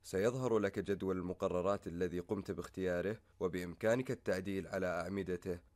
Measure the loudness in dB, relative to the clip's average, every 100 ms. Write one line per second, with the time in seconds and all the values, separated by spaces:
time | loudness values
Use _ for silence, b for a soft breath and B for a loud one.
0 | -2 2 2 2 2 4 4 0 -2 0
1 | 0 0 -2 -2 0 2 2 0 -2 -2
2 | 0 -2 -2 -2 -2 -6 -6 -2 0 0
3 | 0 -4 b b -2 -2 -6 -2 2 2
4 | 2 -2 0 0 0 -2 -2 -2 0 0
5 | -2 -2 -2 -2 -4 -6 -8